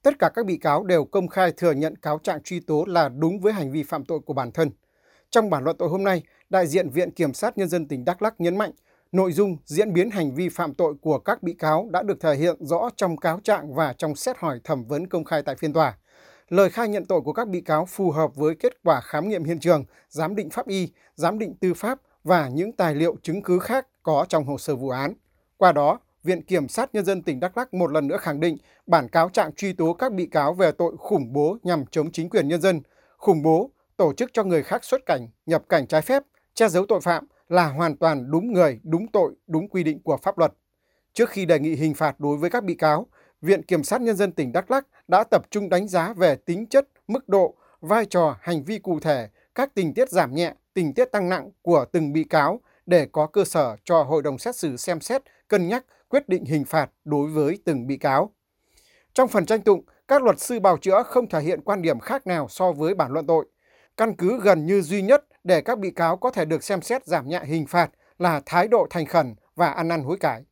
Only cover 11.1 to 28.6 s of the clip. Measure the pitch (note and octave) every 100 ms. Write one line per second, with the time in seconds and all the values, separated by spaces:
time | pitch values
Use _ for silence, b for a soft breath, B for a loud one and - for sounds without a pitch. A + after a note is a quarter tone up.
11.1 | C#3 - A3+ E3+ - D#3 D#3 A3 F3 G#3
12.1 | E3+ E3 C#3+ E3+ D#3+ D3 E3 A#3+ - F#3+
13.1 | D#3+ F3 F3 - G3 D3 C3 D#3 A#2+ D#3+
14.1 | C#3 - B3 E3 B2 - C#3 A2+ D3 F3+
15.1 | F3 D3 D#3 C#3+ E3+ D#3 D#3 C#3+ G#2 b
16.1 | b b b b F3 F#3+ - A3+ G#3 D#3+
17.1 | F3+ C#3 D3+ A3+ F3+ - D#3 F3+ - F#3
18.1 | D3+ D#3 C3+ D3+ D#3+ B3 - E3+ C#3 -
19.1 | D3+ F#3+ G3 D#3 E3+ E3 D#3+ B2+ b b
20.1 | D3 D#3+ G#3 D#3+ - C4 G3 F3+ b b
21.1 | - E3 G#3+ G#3 - F#3 E3+ G#3+ C4+ _
22.1 | _ E3 F3+ C#3 C3+ G3+ - E3+ C#3+ E3
23.1 | - - F3+ - F3+ F3+ B3+ - _ -
24.1 | D3 E3+ E3 C#3 C#3 - C3 C3 B2+ C#3
25.1 | - _ _ _ _ F#3 D3 D3 A3 _
26.1 | _ D#3+ F3 - F3+ C3+ - G#3 G#3+ F#3+
27.1 | F#3+ F3 C3 F3+ A#3 A#3 F#3 E3+ D#3 C#3+
28.1 | F#3 - C#3+ E3+ D#3